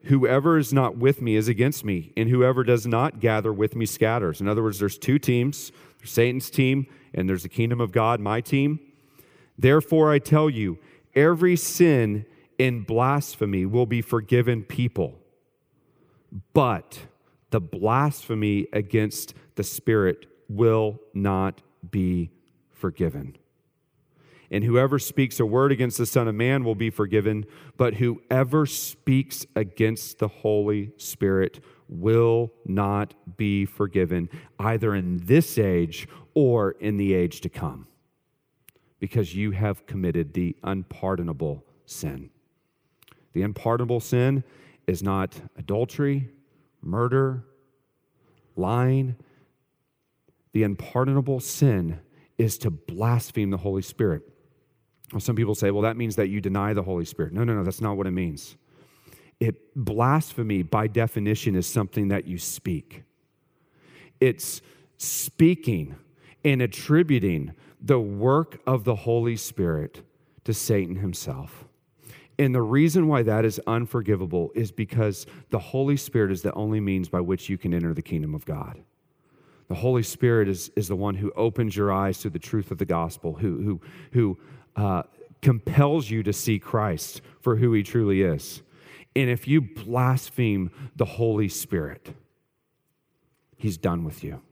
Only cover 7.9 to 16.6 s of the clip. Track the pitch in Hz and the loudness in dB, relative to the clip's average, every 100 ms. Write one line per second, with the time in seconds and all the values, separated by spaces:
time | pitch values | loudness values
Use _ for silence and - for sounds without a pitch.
7.9 | 117 110 120 104 110 117 139 143 156 - | 2 2 0 0 -2 0 0 2 -2 -8
8.9 | _ _ _ - _ _ - 127 147 - | _ _ _ -20 _ _ 2 6 6 6
9.9 | 160 156 147 - 156 156 120 101 82 - | 4 6 4 6 4 4 0 -2 -4 -12
10.9 | _ _ - 151 170 180 175 - - 175 | _ _ 4 4 6 4 4 0 4 6
11.9 | 139 110 104 107 - _ _ 131 120 98 | 6 4 0 -6 -18 _ _ 0 0 -2
12.9 | 113 127 143 147 - 104 98 95 117 120 | 2 2 2 -2 -4 -2 0 2 2 2
13.9 | 120 110 117 104 123 120 117 107 - 120 | 0 0 -2 2 2 4 0 -4 -2 -2
14.9 | - 76 - _ _ _ _ _ _ _ | -2 -4 -6 _ _ _ _ _ _ _
15.9 | _ _ _ _ 101 - - | _ _ _ _ -16 0 2